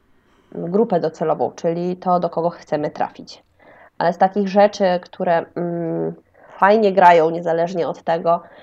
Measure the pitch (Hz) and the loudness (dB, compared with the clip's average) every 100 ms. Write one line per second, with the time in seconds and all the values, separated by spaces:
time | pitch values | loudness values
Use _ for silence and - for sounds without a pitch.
0 | _ _ _ _ _ - 170 196 233 175 | _ _ _ _ _ -12 -2 0 0 0
1 | 160 - 160 151 123 - 175 170 175 180 | -2 -4 -2 -2 -4 -4 -4 -4 -4 -4
2 | 185 180 175 175 170 - - 151 151 - | 0 0 0 -2 -4 -6 -6 -4 -4 -6
3 | - - - - _ _ _ - - - | -8 -10 -20 -20 _ _ _ -20 -14 -2
4 | 165 180 190 208 190 202 208 - 190 180 | -2 2 0 0 0 4 4 2 0 -2
5 | 180 - 180 165 - - 175 170 165 165 | -6 -6 -2 -2 -2 -6 -6 -4 -4 -4
6 | 165 170 _ _ - - 190 220 202 190 | -6 -8 _ _ -20 0 2 4 2 6
7 | 180 170 160 170 175 165 175 185 143 175 | 6 6 4 0 -2 -2 -2 -4 -4 -6
8 | - 165 165 170 - - | -4 -2 0 -2 -4 -20